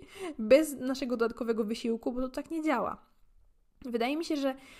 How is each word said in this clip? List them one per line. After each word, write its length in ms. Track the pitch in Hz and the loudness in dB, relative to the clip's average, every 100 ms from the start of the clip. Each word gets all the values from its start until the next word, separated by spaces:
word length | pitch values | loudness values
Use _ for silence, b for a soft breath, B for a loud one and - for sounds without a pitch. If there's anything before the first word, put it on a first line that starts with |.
| B B 370 294 | B B -10 -6
bez 400 | 214 269 311 277 | 6 8 8 -2
naszego 380 | 254 262 262 240 | -4 -4 -2 0
dodatkowego 460 | 226 - 226 226 | -2 -2 -2 -2
wysiłku, 480 | 208 226 233 226 - | -2 -2 -2 -2 -2
bo 100 | 247 | -4
to 80 | 254 | -4
tak 220 | 254 285 | -6 -6
nie 120 | 320 | -4
działa. 420 | 311 254 190 - - _ - - - _ _ _ 262 | 0 0 0 -6 -14 _ -20 -20 -20 _ _ _ -6
Wydaje 320 | 233 233 302 | -2 0 0
mi 80 | 330 | -2
się, 100 | 302 | 0
że 200 | 269 262 B B | 0 -4 B B